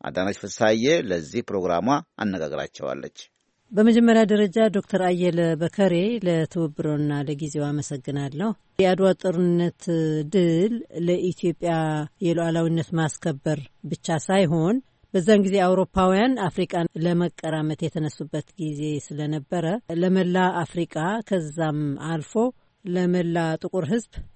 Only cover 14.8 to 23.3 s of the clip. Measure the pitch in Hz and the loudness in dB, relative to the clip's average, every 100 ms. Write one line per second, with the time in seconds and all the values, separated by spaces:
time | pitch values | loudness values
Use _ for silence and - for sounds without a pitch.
14.8 | - _ _ 190 170 208 190 196 180 185 | -4 _ _ 0 4 4 4 2 4 2
15.8 | 180 196 185 190 254 254 185 - 185 180 | 2 2 4 4 2 0 -2 -2 -2 -2
16.8 | 170 160 170 175 175 - 160 156 156 156 | -4 -2 0 2 0 -4 -6 -2 -2 -4
17.8 | 156 156 151 - 151 151 - - 156 143 | -4 -4 -6 -6 -8 -8 -8 -8 -8 -4
18.8 | 151 147 - 147 151 156 139 180 165 226 | -4 -6 -6 -8 -4 -6 -4 -4 -2 -4
19.8 | - 165 185 185 180 185 185 180 160 175 | -4 -2 2 2 2 2 2 0 -4 -4
20.8 | 165 156 165 226 214 190 156 156 156 147 | -4 -4 -4 -4 -2 -2 -2 -4 -2 0
21.8 | 147 135 147 165 143 214 247 - _ _ | -2 -4 -4 -6 -4 -2 -2 -4 _ _
22.8 | 180 180 180 180 170 | -4 0 2 2 0